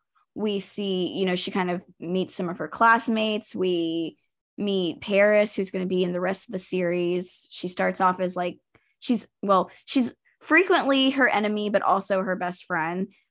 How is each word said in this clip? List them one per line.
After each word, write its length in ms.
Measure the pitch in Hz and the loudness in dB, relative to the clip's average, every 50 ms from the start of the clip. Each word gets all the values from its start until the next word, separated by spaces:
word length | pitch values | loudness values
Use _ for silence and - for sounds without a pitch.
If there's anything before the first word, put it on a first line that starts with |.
| _ _ _ _ _ _ _ | _ _ _ _ _ _ _
We 240 | - 208 214 202 196 | -4 -4 -2 -2 -4
see, 500 | 190 - - - 208 196 190 185 180 151 | -6 -8 -8 -6 -4 -2 0 0 -2 -2
you 140 | - 190 190 | -2 -2 0
know, 100 | 185 180 | 0 0
she 140 | 180 - 196 | -2 -2 -4
kind 200 | - 202 180 180 | -2 -2 -2 -2
of 120 | 175 180 - - _ _ | -2 -4 -8 -12 _ _
meets 340 | 156 165 180 185 185 - - | -6 -4 -2 -2 -2 -4 -4
some 140 | - 185 170 | -6 -6 -6
of 100 | 180 - | -4 -6
her 100 | 156 156 | -8 -8
classmates. 840 | - - 226 226 226 233 233 - 220 220 220 220 214 214 - - - | 0 4 6 6 6 4 2 0 -2 0 0 -2 -2 -4 -6 -8 -6
We 640 | 202 185 185 180 170 170 165 165 165 165 156 - _ _ _ _ _ _ _ _ | -2 -2 0 0 0 -2 -2 -2 -4 -4 -6 -8 _ _ _ _ _ _ _ _
meet 440 | - 208 202 196 190 180 165 - - | -6 -4 -2 0 0 -2 -2 -4 -6
Paris, 540 | - 208 202 196 202 208 208 208 208 208 - | -4 0 2 4 4 6 6 4 4 2 0
who's 160 | - 190 190 | -4 -4 -4
gonna 160 | - 190 185 | -4 -4 -2
be 180 | 185 185 180 185 | 0 0 0 0
in 80 | 180 | 0
the 80 | 180 175 | 0 -2
rest 280 | 180 180 196 - - - | -2 -2 -4 -4 -8 -10
of 40 | |
the 60 | - 190 | -10 -10
series. 880 | - - - 185 180 170 175 180 175 175 180 180 185 180 - - - - | -6 -4 -2 -2 0 0 0 0 0 0 -2 -2 -4 -8 -12 -18 -18 -18
She 180 | - - - 185 | -12 -10 -8 -8
starts 320 | 185 - 190 185 185 - | -4 -2 -2 -2 0 2
off 200 | 190 185 180 185 | 2 2 2 0
as, 160 | 185 180 180 | -2 -4 -2
like, 220 | 180 180 180 - - _ _ _ _ _ _ _ _ | -4 -4 -6 -6 -10 _ _ _ _ _ _ _ _
she's, 260 | - - 247 214 - - _ _ | -2 -2 -2 -2 -2 -8 _ _
well, 280 | - 202 196 185 180 185 - - _ | 2 4 4 4 4 2 -4 -14 _
she's 300 | - - 277 240 240 - _ _ _ _ _ | -2 0 0 0 0 -4 _ _ _ _ _
frequently 680 | - - 302 330 392 392 381 302 220 262 277 269 269 269 | 0 4 4 4 6 6 4 4 4 2 2 4 4 2
her 180 | 269 269 262 254 | 4 4 2 4
enemy, 420 | - 208 214 208 214 208 208 208 | 4 2 0 0 0 -2 0 0
but 120 | 196 196 | 0 2
also 400 | - - 180 196 190 - 202 190 | 2 2 2 2 0 0 -2 0
her 140 | 190 247 185 | 0 0 -2
best 280 | - 180 175 180 - - | -2 -4 -6 -6 -8 -8
friend. 440 | - 180 165 156 165 175 185 190 190 _ _ _ _ | -4 -4 -2 -2 -2 -4 -4 -6 -6 _ _ _ _